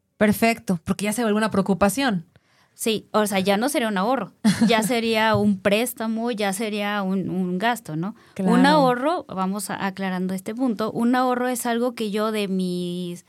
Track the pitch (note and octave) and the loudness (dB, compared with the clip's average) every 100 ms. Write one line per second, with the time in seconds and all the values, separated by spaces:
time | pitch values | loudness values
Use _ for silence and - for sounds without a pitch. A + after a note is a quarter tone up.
0 | _ - G#3 G3+ A3+ A3+ - F3+ - F#3+ | _ 0 2 4 2 0 -2 -4 -2 -4
1 | G#3 G#3 A3+ G#3 G#3+ G3 G3 F#3+ G3+ A#3 | -2 -2 0 0 0 0 0 2 2 2
2 | C4+ F3+ - _ _ _ _ - A#3 G#3+ | 0 0 -6 _ _ _ _ -6 -4 -4
3 | - G#3+ G#3 G3 G3 G3+ C4+ D4+ A3 F#3+ | -2 0 0 0 2 2 0 0 -2 0
4 | G#3 C4 F3+ _ A3 - A3+ A3 A3 A#3 | 0 0 -4 _ 0 4 4 4 2 0
5 | A3+ A3 A3 G#3 G#3 F#3+ G3+ G#3 B3 - | 0 2 2 4 2 2 2 2 0 -4
6 | A3+ A3 A#3 G#3+ G3+ F#3+ A3 G#3 G#3 G#3 | -6 -4 -4 -2 -2 -2 -4 -4 -4 -4
7 | F#3+ F#3+ D#3+ F3+ F3+ F#3 A3+ A#3 - D#3 | -2 -2 -2 -2 -2 -2 -2 -2 -6 -6
8 | F#3+ - _ - F#3+ A#3+ C#4 D4+ C4 B3 | -6 -10 _ -4 2 6 6 6 6 2
9 | C#4+ F4 - F#3+ F#3 G#3 G#3 - G3 F#3+ | 0 -2 -4 -4 -4 -4 -6 -6 -6 -4
10 | F#3+ F#3 F#3 F#3+ A3 A3+ C4 G3+ G#3+ - | -4 -4 -4 -4 -8 -2 -2 -2 -4 0
11 | A#3 B3+ B3+ B3 B3 B3 A#3+ A#3 A#3+ A#3+ | 0 2 2 0 -2 -4 -2 -2 -2 -2
12 | G#3+ G#3+ A3 G#3+ G3+ F#3+ F3+ F3+ F3 F3 | -4 -2 -2 -2 -2 -2 -2 -4 -6 -6
13 | F3 F3 | -8 -10